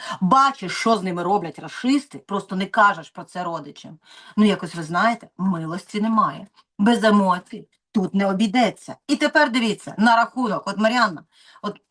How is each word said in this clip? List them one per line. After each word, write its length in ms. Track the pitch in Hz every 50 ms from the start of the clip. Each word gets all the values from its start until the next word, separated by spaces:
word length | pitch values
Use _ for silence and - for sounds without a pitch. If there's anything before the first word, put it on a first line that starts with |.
| - - - -
бачиш, 500 | 196 180 247 262 277 277 262 - 202 175
що 260 | - - - 226 226 202
з 60 | 180
ними 200 | 190 180 175 175
роблять 360 | 175 175 175 170 160 151 -
рашисти, 580 | 156 151 - - - 247 269 285 262 - - 139
просто 380 | - - - 180 - - 196
не 100 | 185 196
кажеш 440 | 190 - - 208 208 196 160 156 -
про 140 | - - 170
це 200 | - - 180 180
родичам. 560 | 175 165 160 147 - - - - - 160 - _ _ - - - - - -
Ну, 80 | 214
якось, 300 | 214 196 190 - 165 -
ви 80 | 170 160
знаєте, 440 | 151 175 196 208 233 233 226 - - _ -
милості 640 | 180 190 185 165 160 160 165 190 - - - 214
немає. 460 | 208 226 226 214 202 160 156 156 190 - _ _ _ _ _ -
Без 240 | 202 226 240 208 196
емоцій 640 | 220 208 208 196 185 175 175 - - - 214 - _ _ _ _ _
тут 220 | - 220 185 175 -
не 120 | 196 202
обійдеться. 720 | 196 196 185 226 214 185 254 240 208 - - - - - - _ -
І 80 | 285
тепер 360 | - 302 294 - 311 302 285
дивіться, 440 | 226 262 233 220 185 - - - - -
на 180 | 208 240 233
рахунок, 480 | 233 233 226 - 240 247 220 190 185 - 196
от, 100 | 196 190
Мар'яна, 460 | 220 220 233 247 233 202 175 143 - _ _ _ _ - - -
от 180 | - 202 202 - _ _